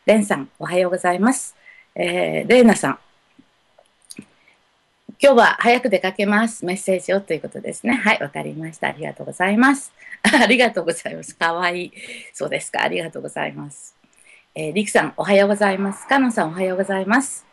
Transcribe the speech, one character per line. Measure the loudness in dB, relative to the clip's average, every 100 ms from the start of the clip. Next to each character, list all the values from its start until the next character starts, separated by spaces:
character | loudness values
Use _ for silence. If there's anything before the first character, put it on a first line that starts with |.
| 2
レ |
ン | 2
さ | 2 -2
ん、 | -6 -12
お | -4
は | 0
よ | 0
う |
ご | 0
ざ | 0
い | 2
ま | 2
す。 | 0 -6 -18 -20 -20 _ -6
え | -4 -2 -2 -2
ー、 | 4
レ | 6
イ |
ナ | 8 6
さ | 0
ん、 | -4 _ _ _ _ _ _ _ _ _ _ _ -20 -20 _ _ _ _ _ _ _ -20 4
今 | 6
日 | 6
は | 4 4
早 | 2 2
く | 2
出 | 0
か | -2
け | -2 0
ま | 2 0
す。 | -2
メ | -6
ッ | -4
セ | -2 -2
ー |
ジ | -2
を | -4
と | -2
い | -6
う |
こ | -8
と | -12
で | -12
す | -6
ね。 | -4
は | 0 0
い、 | -2
わ | -4
か | -8
り | -10
ま | -10 -12
し | -8
た。 | -8
あ |
り | -8
が | -12
と | -12
う | -14
ご |
ざ | -4 0
い | 4
ま | 2
す。 | 2 -6 _ -20
<laughs> | -4
あ | 2 4 4
り | 4
が | 2
と | 0
う |
ご | -4
ざ | -4 -8
い | -12
ま |
す。 | -14
か | -4 -4
わ | 0 -2
い | -4 -8
い。 | -14 -18 -18 -18
そ | -10 -6
う |
で | -6
す | -6
か。 | -4
あ | -2
り | -2
が | -6
と | -10
う |
ご | -12
ざ | -8 -8
い |
ま | -10 -14
す。 | -18 -20 _ _ _ _ _ _ -10
え | -4
ー、 |
リ | -4 0
ク |
さ | 0
ん、 | 0 -4
お |
は | 2
よ | 4
う | 4
ご |
ざ | 2 0
い | 0
ま | -4
す。 | -6 0
カ | 2
ノ | 2
ン |
さ | 0
ん、 | -4
お |
は | -2
よ | -2 -2
う |
ご |
ざ | -2 -4
い |
ま | 0 0
す。 | 0 -8 -18